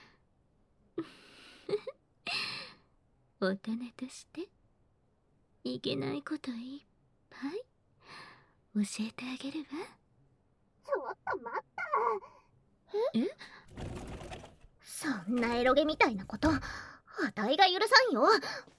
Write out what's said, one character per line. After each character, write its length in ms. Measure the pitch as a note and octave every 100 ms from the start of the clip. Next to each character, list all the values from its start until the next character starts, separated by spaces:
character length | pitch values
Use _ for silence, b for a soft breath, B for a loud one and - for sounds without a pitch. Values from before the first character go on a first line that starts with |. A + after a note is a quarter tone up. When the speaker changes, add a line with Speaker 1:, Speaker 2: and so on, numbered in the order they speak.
| B B B _ _ _ _ _ _ - D#4+ - - - - - -
Speaker 1:
<laughs> 1700 | G#4+ - - _ _ - F5+ - - - - _ _ _ _ _ _
大 160 | F#3+ G3
人 160 | - A3+ A#3+ -
と 80 | B3+
し 200 | - -
て、 220 | - F#4+ _ _ _ _ _ _ _ _ _ _ _
い 160 | B3 B3+
け 160 | - C#4
な 180 | C4
い 80 | C#4+
こ 160 | - D4+
と 140 | C4+
い 260 | A#3 B3+ C#4
っ 40 | - _ _ _ _
ぱ 80 | - C#4
い 160 | F#4 B4+ _ _ _ B B B B B B _ G#3
教 60 | G3+ - A3
え 60 |
て 140 | - B3+
あ 100 | B3+
げ 140 | C4+
る 100 | D#4
わ。 60 | C#4+ D4 - - _ _ _ _ _ _ _ _ -
Speaker 2:
ち 80 |
ょ 160 | C5+ B4+
っ 60 | F#4+ -
と 120 | -
待 200 | A#4 A#4
っ 40 | - -
た。 60 | F5+ B4 A#4 G#4+ B4 B B _ _ _ _ G#4 A#4+ A3
Speaker 1:
え？ 160 | E4 D5 B B B - - - - - - - - - - _
Speaker 2:
そ 240 | - - D#4 A3 F3
ん 80 | B3
な 160 | A#3 A#3+
エ 80 |
ロ 100 | B3
ゲ 120 | B3+ D#4
み 120 | D#4
た 100 | F4
い 80 | G#3
な 100 | -
こ 120 | A3
と、 120 | D#4
あ 120 | C#4 B B B B B - D4
た 160 | G3+ G#3+
い 80 | D#4
が 80 | F#4+
許 140 | F#4 G#4+
さ 80 | A#4+ B4+
ん 20 |
よ、 100 | B3+ D4+ G#4+ B B B